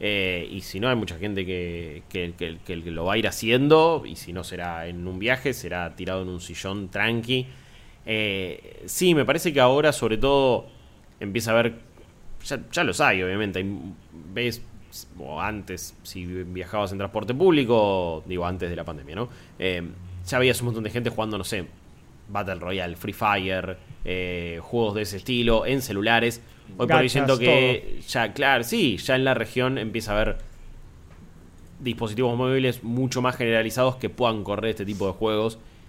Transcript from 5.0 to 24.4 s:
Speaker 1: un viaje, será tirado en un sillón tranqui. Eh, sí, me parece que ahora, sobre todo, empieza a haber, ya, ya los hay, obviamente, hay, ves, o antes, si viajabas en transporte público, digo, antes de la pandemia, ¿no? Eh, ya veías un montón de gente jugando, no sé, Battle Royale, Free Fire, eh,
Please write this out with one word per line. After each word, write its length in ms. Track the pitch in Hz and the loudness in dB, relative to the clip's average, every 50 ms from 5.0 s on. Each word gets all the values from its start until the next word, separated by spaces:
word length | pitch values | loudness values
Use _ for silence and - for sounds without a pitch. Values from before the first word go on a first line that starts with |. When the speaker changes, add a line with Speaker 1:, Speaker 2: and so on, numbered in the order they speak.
| 87 | -8
Speaker 1:
un 120 | 92 92 92 | -8 -6 -2
viaje, 340 | 98 113 127 127 - 143 123 | 0 0 0 0 0 -2 -4
será 420 | - - 87 87 90 87 85 - | -4 -6 -6 -4 -4 -4 -6 -6
tirado 280 | - 92 87 92 95 92 | -8 -6 -4 -4 -4 -4
en 60 | 92 | -6
un 100 | 90 90 | -8 -8
sillón 480 | 90 - 87 - - 95 95 104 98 90 | -10 -10 -10 -8 -8 -6 -6 -6 -6 -6
tranqui. 600 | - 101 104 113 117 117 113 117 127 127 127 131 - - - - - - - - - - - | -4 -2 0 0 0 0 -2 0 -2 -2 -2 -4 -10 -20 -20 -20 -20 -20 -20 -20 -20 -14 -6
Eh, 760 | - 110 110 110 104 98 95 95 90 76 - - - - - - | -4 -2 0 0 0 -2 -2 -4 -6 -8 -10 -14 -18 -18 -16 -12
sí, 280 | 92 - - 180 180 170 | -10 -2 2 4 6 6
me 120 | 151 127 | 6 4
parece 260 | 104 139 165 - 175 147 | 4 2 0 0 0 4
que 80 | 139 | 6
ahora, 320 | 127 123 131 143 151 156 139 | 6 6 6 6 6 4 4
sobre 240 | - - 110 110 | 4 2 0 2
todo, 480 | 110 120 135 139 139 135 131 120 101 - - - - - - - - - - - - | 2 4 4 4 6 6 4 4 2 0 -6 -14 -20 -20 -20 -20 -20 -20 -20 -14 -10
empieza 300 | 104 104 95 117 110 113 | -8 -4 -4 -2 0 4
a 80 | 110 117 | 4 4
haber, 160 | 117 120 - - - - - - - - - - - - - - - | 4 4 0 -4 -12 -20 -20 -20 -20 -20 -20 -20 -14 -12 -12 -10 -8
ya, 140 | - 143 131 - - - | -8 -8 -8 -8 -4 -2
ya 100 | 170 175 | 0 0
los 160 | 127 90 - 147 | 2 2 4 4
hay, 200 | 131 107 95 92 | 4 4 4 2
obviamente, 360 | 90 95 101 107 98 90 92 | 0 0 0 -2 -2 -2 -2
hay, 200 | 95 98 101 82 67 95 92 - - - - 82 78 80 95 | -2 -4 -4 -6 -8 -12 -14 -16 -18 -20 -20 -18 -16 -10 -6
ves, 300 | 110 120 120 113 - - - - - - - - - - - - 92 | -4 -2 -2 -2 -4 -8 -14 -16 -18 -20 -18 -18 -18 -18 -16 -16 -14
o 200 | 78 67 76 78 | -12 -10 -6 -4
antes, 560 | 87 104 110 104 92 - 92 87 - - - - - | -4 -4 -4 -6 -8 -10 -10 -10 -10 -14 -16 -18 -18
si 220 | - - 95 90 | -16 -12 -10 -10
viajabas 680 | 87 90 92 90 87 90 90 87 87 - 107 104 95 95 | -8 -8 -8 -8 -8 -8 -10 -8 -4 -4 -2 -2 -2 -4
en 40 | |
transporte 380 | 98 98 98 - 110 107 98 123 | -6 -6 -4 -4 -4 -4 -2 0
público, 880 | 135 180 190 170 147 135 110 120 113 107 101 98 95 90 85 82 80 80 | 4 4 6 6 6 4 4 4 4 4 4 4 2 0 -2 -4 -6 -8
digo, 220 | 85 92 90 85 | -6 -4 -4 -2
antes 240 | 87 90 90 90 87 | -2 -4 -4 -4 -4
de 60 | 87 | -4
la 80 | 82 82 | -6 -8
pandemia, 320 | 82 80 73 65 71 78 | -8 -10 -12 -12 -10 -8
¿no? 120 | 95 120 127 - - - - - - | -8 -8 -8 -10 -14 -20 -20 -8 -4
Eh, 240 | - 92 92 87 87 82 - - - - - - - | -2 -2 -2 -2 -4 -8 -10 -14 -14 -14 -14 -12 -6
ya 120 | - 135 127 | -2 2 4
veías 200 | 127 127 117 - 123 | 4 4 2 2 0
un 40 | 120 | -2
montón 160 | 110 110 110 | -2 -2 -4
de 40 | 107 | -4
gente 220 | - 120 120 117 | -2 -2 -2 -2
jugando, 260 | 113 113 110 110 107 | -2 -2 -2 -2 -2
no 80 | 101 95 | -4 -4
sé, 220 | - 113 101 85 - - - - - - - - - - - - - 101 | -4 -4 -4 -6 -8 -12 -18 -20 -20 -20 -20 -20 -20 -20 -20 -16 -8 -6
Battle 280 | 101 101 95 95 87 | -6 -4 -4 -6 -6
Royale, 340 | 82 87 95 95 90 87 85 | -6 -4 -4 -4 -4 -4 -6
Free 180 | 85 - 110 95 | -6 -8 -8 -4
Fire, 640 | - 117 104 101 101 95 95 92 92 87 92 90 87 - - - - - | 0 2 2 2 2 2 0 -2 -2 -2 -4 -8 -10 -12 -18 -12 -8 -6
eh, 560 | - 90 92 90 90 90 87 | -4 -2 -2 -2 -2 -4 -4